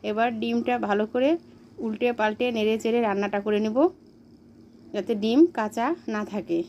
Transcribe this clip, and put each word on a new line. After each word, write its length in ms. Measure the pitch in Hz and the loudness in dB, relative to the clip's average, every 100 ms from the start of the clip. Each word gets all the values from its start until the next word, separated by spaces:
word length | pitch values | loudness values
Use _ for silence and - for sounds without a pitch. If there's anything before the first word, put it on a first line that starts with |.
| 208 | -4
এবার 180 | 214 233 226 | 0 0 0
ডিমটা 360 | 233 233 233 247 208 | -2 -2 0 -2 0
ভালো 160 | 202 214 | 0 0
করে 160 | 247 262 339 - - - - 226 | 2 2 2 -4 -20 -20 -8 -6
উল্টে 240 | 214 240 240 | -2 -2 0
পাল্টে 260 | 214 214 247 | -2 0 -2
নেড়ে 240 | 226 214 220 | 0 0 0
চেড়ে 160 | 226 233 | 0 0
রান্নাটা 380 | 226 196 202 202 202 | 0 0 -2 -2 -2
করে 140 | 208 214 | 0 0
নেব, 120 | 220 339 - - - - - - - - - - | 2 2 0 -20 -20 -20 -20 -20 -20 -20 -20 -10
যাতে 200 | 208 196 220 | -8 -4 -2
ডিম 160 | 214 247 339 - | 2 6 6 4
কাঁচা 300 | 214 220 240 339 - | -4 -2 -2 -2 -4
না 80 | 214 208 | -6 -4
থাকে। 280 | 202 - 170 | -6 -4 -4